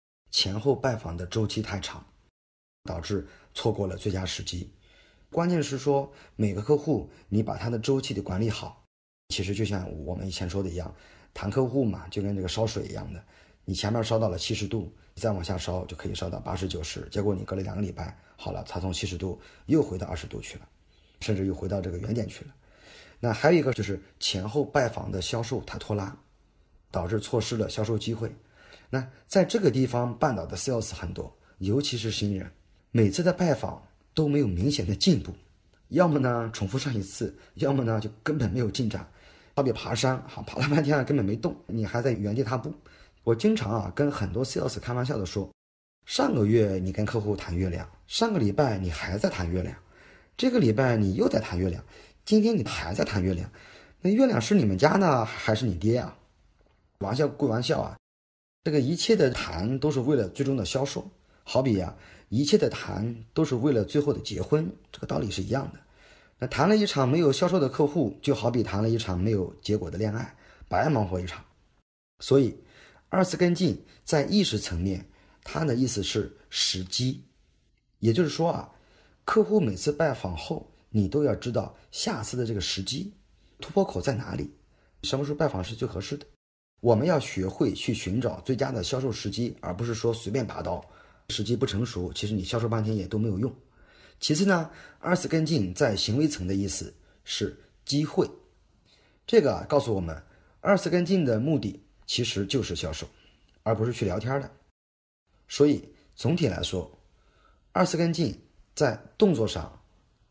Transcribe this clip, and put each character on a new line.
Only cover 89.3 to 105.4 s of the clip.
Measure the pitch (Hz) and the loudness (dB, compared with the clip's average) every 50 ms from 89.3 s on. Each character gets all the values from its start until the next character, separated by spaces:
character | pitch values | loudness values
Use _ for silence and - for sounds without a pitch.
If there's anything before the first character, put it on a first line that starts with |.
机， | 101 117 120 117 - - | -4 -2 -4 -4 -4 -6
而 | - 85 90 | -8 -8 -6
不 | 92 117 | -4 -4
是 | 120 117 | -4 -2
说 | - - 117 113 | 0 0 0 0
随 | 110 - - 107 | -2 -4 -4 -2
便 | 135 117 | -2 -2
拔 | 92 - - | -4 -6 -6
刀， | - - 90 82 - - - - - - - _ _ - | -6 -4 -6 -6 -8 -12 -20 -20 -20 -20 -20 _ _ -6
时 | - - 104 | -4 -4 0
机 | 101 120 | 0 0
不 | 107 135 | 0 0
成 | - - 98 120 | 0 0 -2 -2
熟， | 117 - 90 87 87 - | -2 -4 -4 -6 -4 -4
其 | - - | -6 -4
实 | 104 110 | -2 -2
你 | 101 90 | -2 -2
销 | - - 117 | -2 -2 -2
售 | 113 113 | 0 0
半 | 113 113 107 | 0 0 0
天 | 110 110 | 0 0
也 | 104 87 | -2 -2
都 | 95 - | -2 -2
没 | 107 110 113 | 0 0 0
有 | 98 92 | 0 0
用。 | 117 127 - - - _ _ _ - - - - - - - _ | -2 -2 -4 -8 -16 _ _ _ -20 -20 -20 -20 -20 -20 -10 _
其 | - - 151 | -2 0 2
次 | 151 196 | 4 4
呢， | 196 190 170 160 156 - - - - - _ | 4 4 4 2 -2 -8 -16 -20 -20 -20 _
二 | - - 185 | 0 0 0
次 | - - | 0 2
跟 | 135 160 160 160 | 0 2 2 2
进 | 151 165 139 98 92 92 | 2 2 2 0 0 0
在 | - 147 120 101 | 2 2 2 2
行 | - - - 107 | 2 0 0 2
为 | 135 156 147 | 2 2 2
层 | 147 - 90 | 0 -2 -2
的 | 90 98 | -2 0
意 | 98 101 | 0 0
思 | 95 - - - - - - _ _ _ _ _ | 0 -2 -4 -6 -8 -12 -18 _ _ _ _ _
是 | - - - 107 95 - - - _ _ _ _ | -10 -4 -4 -4 -4 -4 -10 -18 _ _ _ _
机 | - 135 143 151 | -2 0 0 0
会。 | 147 - 190 156 - - - - _ _ _ _ _ _ _ _ _ _ _ _ _ _ _ _ | 2 2 0 0 0 -2 -10 -20 _ _ _ _ _ _ _ _ _ _ _ _ _ _ _ _
这 | - - 226 | 4 4 6
个 | 156 131 101 | 6 6 2
啊， | 90 92 - | 0 0 2
告 | 156 143 | 2 2
诉 | - 117 110 | 2 2 0
我 | 95 | -2
们， | 90 80 78 78 - - - _ _ _ _ _ | -2 -4 -6 -10 -12 -18 -20 _ _ _ _ _
二 | - - 202 | 2 4 4
次 | 180 - 170 | 4 4 2
跟 | 160 180 175 | 2 2 2
进 | 160 196 185 160 | 2 2 2 4
的 | 127 113 107 | 2 2 2
目 | 120 151 160 127 | 2 2 2 0
的 | - 104 - - - _ _ _ - | 0 -2 -6 -8 -14 _ _ _ -8
其 | - - - 123 | -4 -2 -2 -2
实 | - - 101 101 | -2 -2 -2 -2
就 | 98 - 131 104 | 0 0 -2 -2
是 | - 90 | -2 -4
销 | 80 - 80 78 | -6 -4 -6 -6
售， | - 78 - - _ _ _ _ _ _ _ _ _ _ | -8 -10 -12 -16 _ _ _ _ _ _ _ _ _ _
而 | 107 113 | -2 0
不 | 104 110 | 0 0
是 | 120 117 | -2 -2
去 | - 117 | -2 -2
聊 | 98 90 104 | -2 -2 -2
天 | 107 123 135 143 | -2 -2 -2 -2
的。 | 135 - - - _ _ _ _ _ _ _ _ _ _ _ _ _ _ _ _ | -4 -6 -12 -20 _ _ _ _ _ _ _ _ _ _ _ _ _ _ _ _